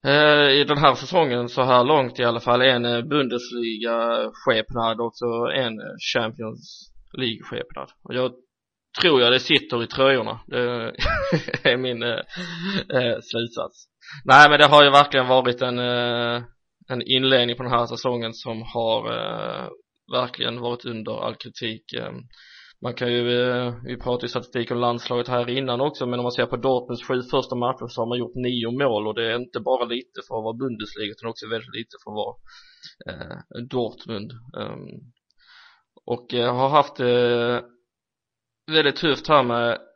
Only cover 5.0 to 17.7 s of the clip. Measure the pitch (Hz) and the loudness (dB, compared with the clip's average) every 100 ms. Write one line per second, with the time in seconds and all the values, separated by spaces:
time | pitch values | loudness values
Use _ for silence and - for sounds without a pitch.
5 | 117 - 120 117 117 - 120 110 104 - | -6 -4 -4 -2 -2 -2 -4 -6 -14 -10
6 | - 123 110 113 110 120 - - - - | -4 -4 -4 -8 -12 -12 -20 -20 -20 -20
7 | - - 127 110 - 117 - - 67 _ | -16 -6 -6 -6 -12 -10 -10 -12 -16 _
8 | - 123 127 127 _ _ _ _ _ - | -10 -4 -6 -8 _ _ _ _ _ 0
9 | 175 135 120 127 - 147 - 120 117 127 | 4 6 6 4 2 0 2 -4 -4 2
10 | 135 135 110 117 - 123 120 120 113 - | 4 4 0 -8 -6 -2 -2 -4 -8 -4
11 | - 659 554 160 - - - 123 127 120 | -2 -2 -2 -2 -4 -2 0 0 -2 -4
12 | 120 113 - - 175 170 180 196 - 135 | -4 -4 -8 -12 -12 -8 -4 -4 -2 -2
13 | 120 113 - 113 120 120 - _ _ _ | 0 -4 -6 -6 -6 -8 -10 _ _ _
14 | - 147 131 135 151 147 147 147 143 139 | -20 -10 8 10 12 10 10 10 10 8
15 | 143 139 127 127 123 123 127 123 123 120 | 6 2 4 4 4 -2 -2 -2 -2 0
16 | 120 120 120 120 120 _ _ _ - 127 | 0 -2 -2 -4 -8 _ _ _ -8 -8
17 | - 131 131 131 120 123 123 | 0 2 4 2 2 -4 -2